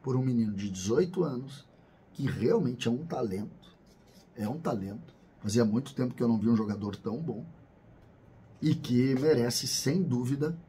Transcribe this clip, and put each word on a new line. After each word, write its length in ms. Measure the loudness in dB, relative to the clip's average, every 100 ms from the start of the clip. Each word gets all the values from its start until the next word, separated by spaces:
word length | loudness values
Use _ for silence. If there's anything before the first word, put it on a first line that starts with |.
por 120 | 0
um 80 | 0
menino 300 | 2 2 0
de 160 | -2 -4
dezoito 560 | -4 0 2 2 2
anos, 420 | 0 -2 -8 -16 -20 -20 -20 _ _
que 140 | -4 -2
realmente 600 | 2 2 4 2 -2 -2
é 40 |
um 140 | -2 -4
talento, 680 | -4 -4 -4 -8 -12 -20 -20 -20 -20 -20 -20 -20 -8
é 100 | -6
um 120 | -4
talento. 560 | -4 -4 -6 -10 -16 -20 -20 -10
Fazia 240 | 0 2
muito 300 | 4 2 -2
tempo 200 | -4 -4
que 80 | 0
eu 60 | 2
não 100 | 2
vi 120 | 4
um 60 | 4
jogador 400 | 2 -2 -6 -6
tão 200 | -6 -6
bom 300 | -6 -8 -10 -18 -20 -20 -20 -20 -20 -20 -20 -20 -20 -2
e 140 | 0
que 400 | 0 2 2 4
merece, 520 | 4 4 4 4 0 -2
sem 360 | -2 0 0
dúvida 560 | 0 0 0 -2 -2 -4